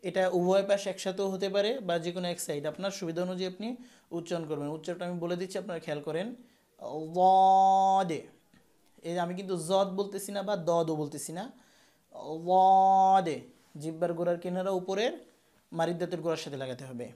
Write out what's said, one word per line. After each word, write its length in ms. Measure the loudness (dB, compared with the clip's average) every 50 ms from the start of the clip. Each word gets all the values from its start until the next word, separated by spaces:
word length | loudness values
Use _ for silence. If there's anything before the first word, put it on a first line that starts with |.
| -8
এটা 200 | -4 0 2 2 2 4
উভয় 260 | 2 4 6 4 4 4 2
পাশ 120 | 0 0 0
একসাথেও 400 | -4 -6 -4 -4 -4 -2 -2 -2 -2 -2
হতে 140 | -2 -4 -2
পারে 220 | 0 0 0 0 0 -4 -2
বা 80 | -2 -2 0 0
যে 60 | -2 -4
কোনো 120 | -4 -4
এক 120 | -4 -4 -6
সাইড, 240 | -6 -6 -6 -4 -4 -6
আপনার 200 | -6 -4 -6 -6 -4 -4
সুবিধা 200 | -6 -6 -4 -2 -4
অনুযায়ী 260 | -4 -4 -4 -4 -6
আপনি 160 | -6 -8 -8 -8 -8 -10 -12 -20 _ _ _ _
উচ্চারণ 320 | -10 -10 -6 -4 -6 -6 -4
করবেন। 200 | -4 -6 -6 -4 -6 -6
উচ্চারণটা 300 | -8 -8 -8 -8 -6 -6
আমি 100 | -6 -6 -4
বলে 160 | -4 -4 -4 -4
দিচ্ছি, 180 | -4 -6 -6
আপনারা 220 | -8 -8 -6 -8 -8
খেয়াল 220 | -6 -6 -6 -6 -6
করেন। 200 | -6 -4 -4 -4 -6 -8 -14 -18 _ _ _ _ _ _ _ -12 -10 -8 -8 -8 -6 0
লদে, 1040 | 4 6 6 8 8 8 8 8 8 6 6 6 4 4 4 4 2 2 0 -2 -6 -6 -12 _ _ _ _ _ _ _ _ _ _ _ _ _ _ _
এই 120 | -6 -4 -2
আমি 140 | -2 -4 -4 -8
কিন্তু 160 | -6 -6 -6 -6 -2
জদ 200 | 0 2 2 2 2 0 -4
বলতেছি 300 | -6 -4 -6 -10 -10 -8
না 100 | -8 -6 -4
বা 120 | -4 -4 -2 0
দদও 280 | 2 2 2 2 0 -2 -4
বলতেছি 300 | -4 -6 -8 -10 -12 -10 -10
না, 100 | -10 -10 -12 -14 _ _ _ _ _ _ _ _ _ _ _ _ -14 -12 -10 -10 -8 0
লদে 880 | 4 6 6 8 8 8 8 8 6 6 6 6 6 6 6 4 2 -2 -4 -6 -14 -20 _ _ _ _ -12
জিহ্বার 300 | -10 -10 -4 -4 -2 -2 -2
গোড়ার 240 | -2 0 -2 -2 -2 -4
কিনারা 280 | -6 -4 -2 -2 -2 -2 -2
উপরের 320 | -2 -4 -2 -2 -2 -2 -4 -6 -16 _ _ _ _ _ _ _ _ _
মারিদ 260 | -2 -2 0 0 0 -4
দাঁতের 220 | -4 -6 -6 -4 -2
গোড়ার 180 | -4 -4 -4 -6
সাথে 140 | -10 -8
লাগাতে 260 | -8 -8 -8 -8 -10 -12 -12
হবে। 180 | -10 -10 -10 -12 -14